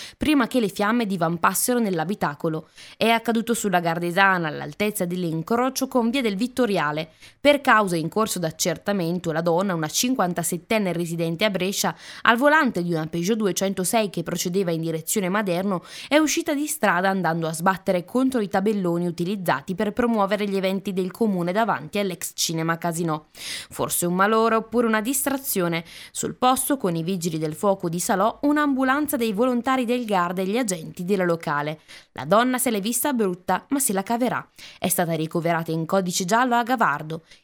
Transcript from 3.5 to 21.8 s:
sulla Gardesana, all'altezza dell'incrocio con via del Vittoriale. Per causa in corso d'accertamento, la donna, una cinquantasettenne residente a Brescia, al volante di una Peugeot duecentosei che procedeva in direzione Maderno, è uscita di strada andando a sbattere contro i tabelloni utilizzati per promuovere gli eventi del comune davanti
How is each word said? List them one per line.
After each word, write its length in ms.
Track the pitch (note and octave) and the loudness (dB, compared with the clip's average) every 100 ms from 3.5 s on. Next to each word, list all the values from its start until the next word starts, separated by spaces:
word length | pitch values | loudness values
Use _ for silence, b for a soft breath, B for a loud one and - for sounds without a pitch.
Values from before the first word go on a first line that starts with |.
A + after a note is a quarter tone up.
sulla 260 | A3+ G#3 G3+ | -2 2 2
Gardesana, 680 | E3+ E3 F3 F3 G3 F3+ D#3+ | 2 -2 -2 4 4 4 0
all'altezza 560 | C#3+ C#3 D3 G#3 G#3 F3 | -4 -8 -4 -2 -2 -2
dell'incrocio 840 | F3+ E3+ D#3+ D#3+ A#3 B3+ C4 C4 | -2 -2 -2 0 0 0 0 -2
con 220 | B3+ A3+ | 0 0
via 100 | C4 | 0
del 160 | A#3 F#3+ | 0 0
Vittoriale. 760 | A#3+ - A#3+ F#3 D3 D3+ D#3+ B B B | -2 0 0 2 0 -2 -6 B B B
Per 220 | C#4+ C#4+ | 4 4
causa 340 | C#4 A3 G3+ F3 | 6 4 4 0
in 140 | D#3+ | -2
corso 280 | G#3+ A3 F3+ | 0 -2 0
d'accertamento, 920 | E3 - F3+ D#3+ - G3+ E3 F3 E3+ | -4 -2 -2 -2 -2 -2 0 -2 -2
la 80 | D#3 | 0
donna, 340 | F3 E3 G3 | 2 2 2
una 140 | E3+ D#3 | 0 -2
cinquantasettenne 1040 | - B3 B3+ F3+ F3 E3+ F3 - A3 F#3+ | -2 0 2 0 0 -4 -4 -2 0 0
residente 540 | E3 E3+ E3 E3 E3 G#3+ | -2 -4 -2 -2 0 0
a 40 | |
Brescia, 460 | F#3 F3+ G3+ F#3 - B B | 0 -2 -2 -2 -4 B B
al 120 | - A#3 | 2 4
volante 480 | C#4+ D#4 C4 F#3 | 6 6 4 0
di 80 | F3 | 0
una 160 | E3 D#3 | 0 -2
Peugeot 300 | E3+ F3 A3+ | -2 0 0
duecentosei 720 | G3+ F3 G3 F#3+ F3 A#3 G#3 | 0 0 -2 -2 0 0 0
che 120 | - | -4
procedeva 500 | E3 F3 F#3+ F#3 F3 | -4 -4 -2 0 0
in 100 | E3 | -2
direzione 480 | E3 D#3+ - G#3+ F#3 | -2 -4 -2 -2 0
Maderno, 520 | G3+ G3+ F3 G3 F3+ B B B | 0 0 0 0 -4 B B B
è 80 | D4 | 2
uscita 360 | D#4 E4 E4 | 4 0 -2
di 140 | C#4+ D4+ | -2 -2
strada 400 | - G#3 F3 F#3+ | 0 2 4 2
andando 400 | F#3+ E3 E3+ D#3+ | 2 0 0 -2
a 60 | |
sbattere 500 | E3 F3 F#3+ - F#3 | 0 0 0 0 -2
contro 380 | E3+ B3 C4 B3+ | 0 0 2 0
i 80 | G3+ | 0
tabelloni 580 | G3 G3+ G#3 F3 E3+ F3 | 0 2 2 0 0 -2
utilizzati 680 | E3+ F3 G#3 E3+ C#3 C3+ F3+ | -2 -2 -2 0 -2 -2 -4
per 180 | G#3+ | -2
promuovere 520 | G#3 A#3+ A3+ F#3+ G3+ G#3 | 0 0 2 2 0 0
gli 120 | G3 | 0
eventi 340 | F#3 F#3+ G#3 | 0 -2 -4
del 120 | F#3 F#3 | -2 -2
comune 460 | - A3+ F#3 E3+ | 0 0 0 0
davanti 480 | F#3+ A3 C3+ | 0 0 -2